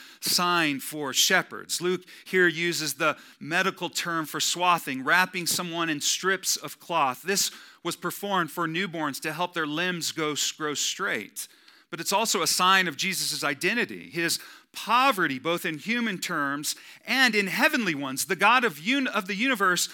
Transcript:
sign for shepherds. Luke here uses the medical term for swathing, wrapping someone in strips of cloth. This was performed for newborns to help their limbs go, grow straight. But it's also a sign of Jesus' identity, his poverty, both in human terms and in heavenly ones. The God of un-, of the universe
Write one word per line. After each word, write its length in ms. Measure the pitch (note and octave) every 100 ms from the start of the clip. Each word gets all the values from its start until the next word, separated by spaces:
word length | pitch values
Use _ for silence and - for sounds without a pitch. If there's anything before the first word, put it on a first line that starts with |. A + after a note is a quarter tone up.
| - -
sign 580 | - - F3 F3 D#3 C3+
for 320 | - D#3 C#3
shepherds. 720 | B2 - F#3 - G#2 G2 -
Luke 240 | F3 F3+ - -
here 240 | - F#3 F3
uses 460 | D#3 E3+ D3+ D3+
the 240 | C3+ D#3 - - -
medical 520 | C#3 F3 F#3 - F3
term 340 | - F3 E3
for 160 | D3 D#3
swathing, 640 | - E3+ F3+ E3+ - C3
wrapping 420 | C3 F3 F#3 F3+ E3
someone 440 | - F3 E3 E3
in 100 | D3
strips 560 | - - F#3 F#3 - -
of 240 | D3+ -
cloth. 400 | - E3 C3+ A#2+
This 300 | F3 G3 - - - -
was 120 | E3+
performed 560 | - F3 - G3+ F#3+ D#3
for 160 | F3 D#3+
newborns 540 | E3 G3 E3 D3 C3
to 140 | D#3
help 180 | D#3 F3+
their 140 | F3 D3+
limbs 460 | D3+ F3+ F3 D3
go, 220 | D#3+ D3+ C#3+ - -
grow 160 | D3+
straight. 720 | C#3 - - G3 C3+ G2 - - _ - - -
But 100 | E3
it's 120 | E3+
also 280 | G3 A3 G3
a 60 | D#3
sign 420 | - F#3 F#3+ F3+
of 80 | C3
Jesus' 480 | F3+ D#3+ C#3+ D3
identity, 680 | D3 C#3 F3 A#3 G#3 F#2 -
his 300 | E3+ E3+ - - - _
poverty, 680 | - G3 A#3+ C4+ F#3+ D#3+ C3
both 260 | D#3+ E3+
in 140 | F3 D3+
human 400 | F3 A#3+ A3+ F3+
terms 560 | - D#3+ C#3 C#3+ D3+ - - - -
and 300 | B3+ B3 G#3+
in 100 | F#3+
heavenly 480 | F3 D4+ D4 F#3+
ones. 300 | C#3 C#3 C3+
The 100 | -
God 300 | F#3+ G3+ B3
of 160 | A#3 D3
un-, 220 | F#3 C#4 B3
of 220 | G#3 F#3+
the 80 | G3
universe 520 | C4 A3+ F#3+ F3 -